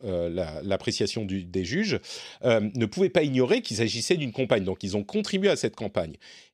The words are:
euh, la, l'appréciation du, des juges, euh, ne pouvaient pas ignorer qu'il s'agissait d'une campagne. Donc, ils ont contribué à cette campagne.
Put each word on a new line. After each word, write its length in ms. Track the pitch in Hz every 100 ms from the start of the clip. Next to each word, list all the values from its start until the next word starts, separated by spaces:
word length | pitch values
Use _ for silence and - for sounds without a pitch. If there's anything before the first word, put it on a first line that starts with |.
euh, 260 | 107 87 85
la, 320 | 90 82 76
l'appréciation 640 | 98 95 117 - 104 113 98
du, 180 | 95
des 220 | 87 92 90
juges, 340 | 170 214 117 - - - -
euh, 260 | 127 113 104 120
ne 100 | 107
pouvaient 240 | 175 190
pas 140 | 175
ignorer 400 | 151 127 127 240
qu'il 120 | - 107
s'agissait 400 | 113 113 - 175
d'une 140 | 131
campagne. 320 | 135 120 113
Donc, 200 | 95 92
ils 120 | 98 104
ont 80 |
contribué 460 | 101 214 202 190 196
à 60 | 151
cette 200 | 117 -
campagne. 380 | 104 - 80 - - - -